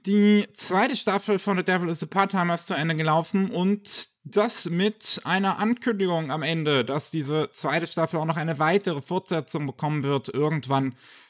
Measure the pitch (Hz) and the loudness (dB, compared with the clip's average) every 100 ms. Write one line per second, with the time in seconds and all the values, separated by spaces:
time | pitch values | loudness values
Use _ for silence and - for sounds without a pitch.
0 | 190 208 208 208 - - - 185 254 254 | 0 4 6 4 2 -6 -2 2 2 0
1 | - 196 - 196 208 185 185 185 170 165 | 0 -2 0 0 0 0 2 0 0 -4
2 | 156 190 196 190 175 170 - 156 160 156 | -2 0 2 2 0 0 -2 -2 0 0
3 | 156 160 165 196 196 170 185 202 - - | 2 2 2 0 0 0 0 0 0 -2
4 | - _ 143 202 233 - 175 170 208 - | -2 _ -4 0 2 0 -2 0 -2 0
5 | - - - 190 196 - 214 247 247 202 | 0 0 0 0 0 0 -2 -2 -2 0
6 | 185 165 151 151 165 165 151 139 117 147 | 0 0 -2 -4 -2 0 2 2 2 -2
7 | - 160 139 156 147 - 147 160 165 - | -4 -4 -2 0 -2 -4 -2 -2 -2 -2
8 | 160 165 156 156 156 147 156 202 196 143 | -2 -2 -2 -2 -2 0 2 2 0 -4
9 | - 180 - 165 - 165 143 - 147 151 | -4 -4 -2 -4 -2 -4 -4 -4 -2 0
10 | 139 139 - 131 151 156 127 139 135 - | 0 0 -2 0 0 0 0 0 0 -4
11 | - - | -16 -20